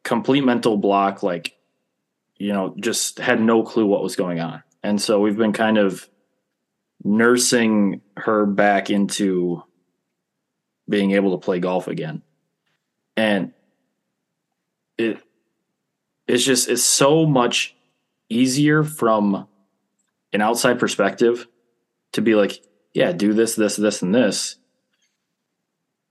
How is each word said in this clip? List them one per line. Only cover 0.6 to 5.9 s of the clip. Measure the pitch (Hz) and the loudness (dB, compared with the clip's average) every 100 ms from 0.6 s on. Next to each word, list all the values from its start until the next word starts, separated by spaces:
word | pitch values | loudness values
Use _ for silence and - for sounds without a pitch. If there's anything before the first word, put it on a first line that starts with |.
| 120 104 | 0 0
block, | 101 98 98 98 | 2 2 0 -2
like, | 98 85 - _ _ _ _ _ _ _ _ - | -4 -4 -8 _ _ _ _ _ _ _ _ -10
you | 101 | -6
know, | 101 92 - | -4 -4 -6
just | 110 101 - - | -6 -4 -6 -6
had | 123 110 | -2 0
no | 110 113 | 2 2
clue | 110 120 104 | 0 0 0
what | 101 | 0
was | 92 - | -2 -4
going | 92 85 | -4 -4
on. | 82 - _ _ | -6 -10 _ _
And | 104 104 | -4 -4
so | - 104 | 0 0
we've | 107 104 | 2 0
been | 110 | 0
kind | 104 110 110 | 0 0 2
of | 98 | 0